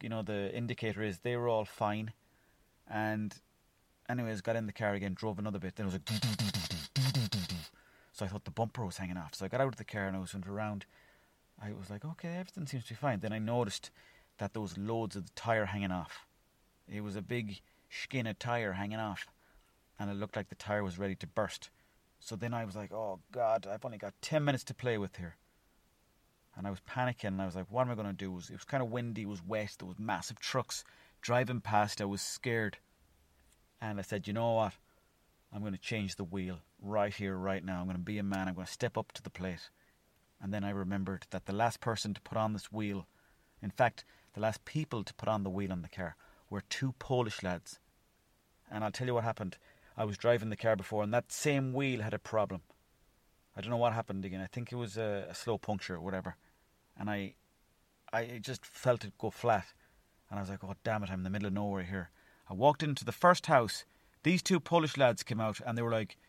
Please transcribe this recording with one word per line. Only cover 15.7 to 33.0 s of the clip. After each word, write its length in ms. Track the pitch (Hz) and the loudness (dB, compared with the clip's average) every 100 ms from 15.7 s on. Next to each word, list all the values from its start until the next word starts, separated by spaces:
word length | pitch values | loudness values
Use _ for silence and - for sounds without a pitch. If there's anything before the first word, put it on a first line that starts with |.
| 101 98 | 0 0
off. 340 | 90 80 - - _ _ _ _ _ - | -2 -4 -10 -18 _ _ _ _ _ -10
It 140 | 104 | -8
was 140 | 104 101 | -6 -6
a 60 | |
big 400 | 90 120 107 95 - _ _ | -2 -2 -2 -8 -14 _ _
skin 340 | - - 135 113 | -10 -4 -2 -2
of 140 | 101 | -4
tyre 340 | 120 117 107 | 0 2 2
hanging 240 | 92 101 110 | 0 -2 -2
off, 300 | 107 90 - _ _ - _ _ _ - | -2 -4 -8 _ _ -20 _ _ _ -6
and 100 | 101 | -4
it 60 | 101 | -2
looked 200 | 104 113 | -2 -4
like 140 | 98 | -6
the 60 | - | -8
tyre 280 | - 104 | 0 0
was 140 | 98 87 | 0 -2
ready 160 | 98 | -2
to 140 | 92 82 | -4 -4
burst. 420 | - 101 - - _ _ _ _ _ | 0 0 -4 -14 _ _ _ _ _
So 160 | - 107 | -10 -4
then 200 | 117 117 | -2 -2
I 100 | 110 | -2
was 100 | 95 | -6
like, 160 | 98 | -6
"Oh 280 | 104 110 92 - | -4 -2 -4 -6
God, 360 | 127 113 113 98 | 2 4 4 2
I've 180 | 107 127 | -4 -6
only 140 | 107 | -6
got 200 | 101 - | -8 -8
ten 240 | - 156 | 0 4
minutes 200 | 147 131 | 4 2
to 100 | - | -2
play 240 | 131 123 113 | -2 2 2
with 200 | 98 - | 2 -2
here." 180 | 87 - _ _ _ _ _ _ _ _ _ _ _ - | -8 -8 _ _ _ _ _ _ _ _ _ _ _ -8
And 100 | 98 | -6
I 60 | |
was 100 | 92 - | -6 -6
panicking, 360 | 127 127 123 104 | 0 0 0 -2
and 160 | 95 | -2
I 20 | 95 | -2
was 100 | 90 | -4
like, 140 | 92 | -2
"What 160 | 113 127 | 0 2
am 60 | |
I 40 | 113 | 0
gonna 180 | 101 | -4
do?" 180 | 95 98 | -4 -4
It 40 | 90 | -6
was, 140 | 82 | -10
it 40 | |
was 120 | - - | -14 -2
kinda 200 | 139 120 | 0 0
windy, 360 | 120 120 107 | -2 -2 -4
it 60 | 101 | -4
was 160 | 101 | -6
wet, 320 | 85 107 104 - | -2 -2 -2 -6
there 100 | 90 | -10
was 120 | 90 | -6
massive 400 | 110 92 - 113 | -2 -2 -4 -8
trucks 440 | - 135 - - - - - _ | -2 -2 -2 -6 -10 -20 -20 _
driving 400 | - 120 123 120 | 2 4 4 0
past. 400 | - 107 104 - | 4 4 4 2
I 40 | 101 | -2
was 180 | 98 | -2
scared. 560 | - - 127 117 107 - _ _ | -4 -4 0 2 0 -4 _ _